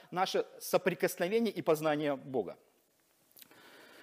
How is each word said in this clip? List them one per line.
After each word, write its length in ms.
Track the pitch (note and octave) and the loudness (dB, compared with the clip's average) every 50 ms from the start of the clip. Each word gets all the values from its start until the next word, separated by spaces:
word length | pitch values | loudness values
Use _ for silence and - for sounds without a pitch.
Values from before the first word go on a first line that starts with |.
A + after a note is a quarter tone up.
| - - - | -18 -8 -4
наше 340 | F3 F#3+ F3+ - F#3+ - - - - | -2 -2 0 0 -2 -2 -4 -6 -14
соприкосновение 920 | - - - F3 - G3 F3+ - - E3+ - - F3+ F3 G#3 A3+ A#3 G#3+ - | -4 0 0 2 2 2 0 2 0 -2 0 0 -2 0 0 2 0 0 -2
и 80 | F#3 | -2
познание 540 | C#3+ - D#3+ D3+ D#3 D#3 D3 D3 D#3 D3 C#3+ | 2 2 2 2 2 2 2 2 0 0 -2
Бога. 420 | C3 - D3 C3 B2+ G2 E2 D2+ - _ _ _ _ _ _ _ _ _ _ _ _ _ _ _ - - - - - - - - - - - - - | -2 -4 -4 -4 -4 -2 -4 -6 -14 _ _ _ _ _ _ _ _ _ _ _ _ _ _ _ -20 -20 -20 -20 -20 -20 -20 -20 -20 -20 -20 -20 -20